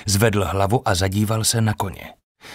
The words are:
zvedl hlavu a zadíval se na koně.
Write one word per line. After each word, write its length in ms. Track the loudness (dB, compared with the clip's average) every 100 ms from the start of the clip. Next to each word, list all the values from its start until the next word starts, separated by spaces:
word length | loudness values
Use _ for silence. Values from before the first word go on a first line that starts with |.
| -2
zvedl 400 | 2 2 2 0
hlavu 420 | 0 2 2 2
a 80 | 0
zadíval 480 | 0 0 0 0
se 180 | 0 2
na 120 | 2
koně. 400 | 0 -4 -6 -16 -20 _ _ -20